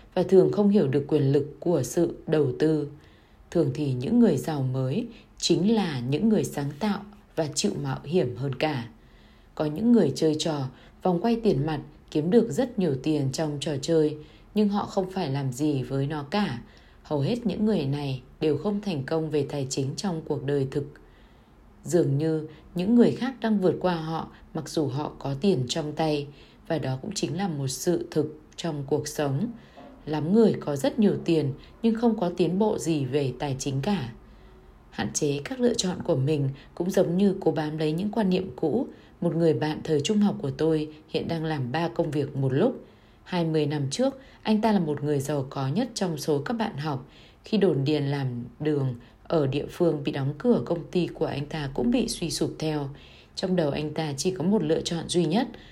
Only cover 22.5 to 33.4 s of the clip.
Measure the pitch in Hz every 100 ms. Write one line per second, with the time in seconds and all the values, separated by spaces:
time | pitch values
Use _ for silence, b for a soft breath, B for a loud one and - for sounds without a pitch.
22.5 | B B 175 185 240 185 - 254 - 226
23.5 | 208 185 - 185 170 160 160 - B -
24.5 | 160 147 165 135 139 147 - 139 139 202
25.5 | 151 120 170 151 151 156 147 143 B B
26.5 | B - 156 135 131 - - 139 165 202
27.5 | 147 135 - 175 165 - 156 147 - -
28.5 | - 170 147 135 147 - - 143 135 240
29.5 | B B B B - 147 151 151 220 214
30.5 | - 151 143 277 277 208 139 - 165 139
31.5 | B B B 226 220 233 214 175 - 165
32.5 | 185 214 - 160 151 127 143 135 -